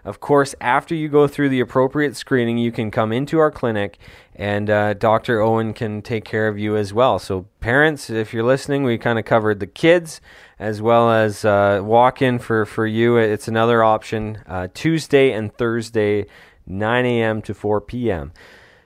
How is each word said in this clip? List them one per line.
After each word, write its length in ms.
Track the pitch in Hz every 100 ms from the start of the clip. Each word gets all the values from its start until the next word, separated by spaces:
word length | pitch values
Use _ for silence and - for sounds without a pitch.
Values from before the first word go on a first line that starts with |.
of 160 | - 104
course, 340 | - 143 139 -
after 320 | 120 135 -
you 160 | 165 151
go 180 | 147 143
through 220 | 147 143
the 100 | 131
appropriate 560 | 120 135 131 147 147 -
screening, 440 | - 131 117 117
you 120 | 120
can 200 | 117 110
come 200 | 110 110
into 280 | 117 143 165
our 100 | 151
clinic, 480 | - 123 107 101 - - - _ -
and, 340 | 101 104 104
uh, 240 | 104 104
Doctor 480 | 101 113 110 - 117
Owen 320 | 110 113 110
can 300 | 107 110 107
take 200 | - 113 -
care 220 | 110 110
of 120 | 101
you 160 | 107 107
as 180 | 101
well. 240 | 101 127 95
So 300 | - 95 92 _
parents, 520 | 110 127 156 143 -
if 200 | 113 110
you're 120 | 117
listening, 400 | 117 135 - 139
we 160 | 135 113
kinda 240 | 117 113
covered 360 | 101 123 107 101
the 60 | 98
kids 560 | - 165 180 165 - - - - -
as 200 | 104 104
well 300 | 107 117 117
as, 340 | 113 110 101
uh, 360 | 110 101 101 101
walk-in 560 | 101 117 123 - 131 120
for, 300 | - 113 104
for 180 | - 110
you. 320 | 110 117 120
It's 300 | 110 104 -
another 360 | 113 117 117
option, 540 | 110 110 - 113 107 107 -
uh, 200 | 92 90 -
Tuesday 560 | 156 160 - 139 135
and 200 | 107 107
Thursday, 760 | - 120 117 110 113 104 104 101 - - _ -
nine 380 | 92 107 123 123
A 160 | 120
M 180 | 113 110
to 140 | 104 104
four 260 | 104 104
P 300 | - 120 120
M. 200 | 87 73 - - - - _